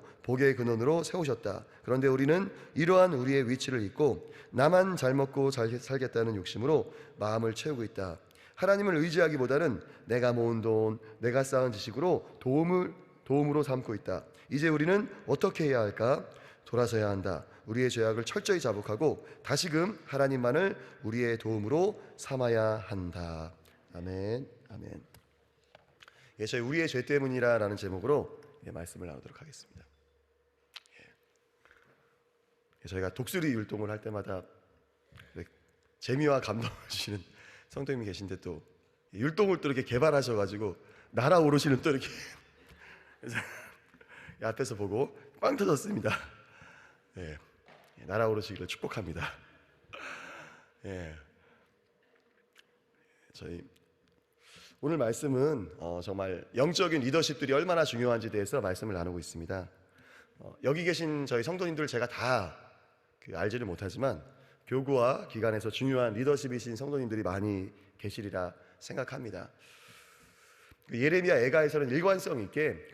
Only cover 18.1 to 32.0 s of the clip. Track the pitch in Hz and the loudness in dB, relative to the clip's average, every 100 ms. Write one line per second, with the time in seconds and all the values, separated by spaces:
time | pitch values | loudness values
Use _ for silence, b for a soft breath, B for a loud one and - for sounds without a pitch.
18.1 | 110 113 208 202 180 135 104 104 104 151 | 0 -2 -2 0 0 0 -2 -4 0 0
19.1 | - B B - 143 180 156 185 214 - | 0 B B -4 -2 0 0 0 -4 -6
20.1 | 139 139 135 123 147 196 - B B 107 | 2 2 4 2 2 2 -2 B B -6
21.1 | 117 120 113 110 110 104 151 196 202 B | 0 0 0 -2 -2 0 2 2 -2 B
22.1 | - - 131 120 113 110 110 101 98 87 | -16 -8 -2 2 4 2 0 -4 -6 -6
23.1 | 87 85 82 80 - - b _ 87 90 | -8 -8 -8 -10 -16 -20 b _ -12 -8
24.1 | 92 101 120 135 - - 104 - - - | -6 -4 -6 -8 -18 -20 -16 -14 -16 -18
25.1 | - _ _ _ _ _ - _ _ B | -20 _ _ _ _ _ -20 _ _ B
26.1 | B B - 107 123 120 160 160 123 123 | B B -8 -4 -2 0 0 0 -2 0
27.1 | 143 135 127 120 113 104 101 98 92 110 | 0 2 2 4 4 2 -2 -6 -4 0
28.1 | 143 - - - - 87 - 87 - 87 | 0 0 -12 -20 -18 -14 -12 -12 -12 -12
29.1 | 69 - - 156 - - 85 - _ _ | -12 -16 -20 -20 -20 -20 -20 -20 _ _
30.1 | _ _ _ _ _ _ - _ B B | _ _ _ _ _ _ -20 _ B B
31.1 | _ _ _ _ _ _ - _ _ | _ _ _ _ _ _ -20 _ _